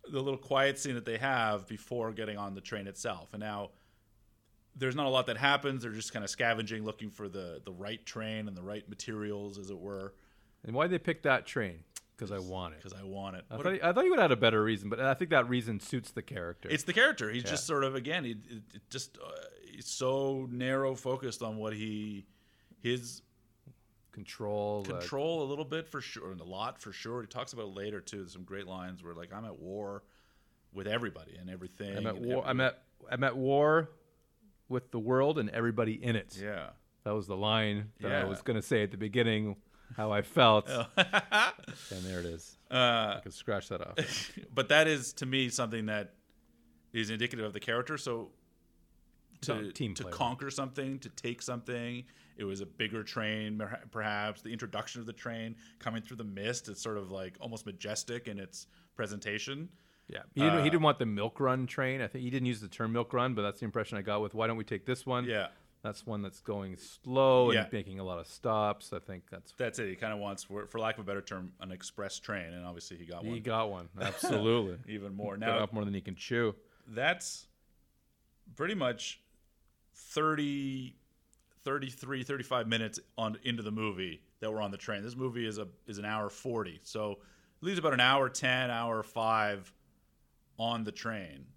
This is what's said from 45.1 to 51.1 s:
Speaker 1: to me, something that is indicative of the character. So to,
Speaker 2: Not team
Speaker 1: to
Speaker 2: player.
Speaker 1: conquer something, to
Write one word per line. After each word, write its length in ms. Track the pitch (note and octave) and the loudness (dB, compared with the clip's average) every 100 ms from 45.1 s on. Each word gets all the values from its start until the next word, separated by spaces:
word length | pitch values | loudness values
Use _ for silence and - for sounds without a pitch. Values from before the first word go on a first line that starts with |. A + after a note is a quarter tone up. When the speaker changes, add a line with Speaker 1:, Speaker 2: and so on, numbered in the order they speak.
Speaker 1:
to 120 | - C3 | -6 0
me, 240 | C3+ B2+ | 2 2
something 360 | - A#2 A2+ G#2+ | 0 0 -2 -2
that 280 | G#2+ G2 - _ _ _ _ _ _ _ | -2 -4 -12 _ _ _ _ _ _ _
is 160 | A#2 G#2+ | -2 -2
indicative 340 | A2 A#2+ A#2+ | 0 -2 -2
of 80 | G#2+ | -4
the 80 | G2+ | -4
character. 380 | - A#2 B2 D3+ | -2 -2 0 -4
So 320 | - A#2 G2 _ _ _ _ _ _ _ _ _ _ - | -4 -4 -6 _ _ _ _ _ _ _ _ _ _ -10
to, 200 | C#3+ A2+ | -4 -4
Speaker 2:
Not 120 | G#2 | -4
team 180 | - A#2 | -4 -4
Speaker 1:
to 100 | F2+ | -2
Speaker 2:
player. 100 | F#2+ | -6
Speaker 1:
conquer 360 | E2+ B2 B2 C#3 | -2 -2 -2 -6
something, 480 | C3+ C3+ C3 C3+ C3+ | -4 -6 -4 -6 -6
to 80 | B2 | -10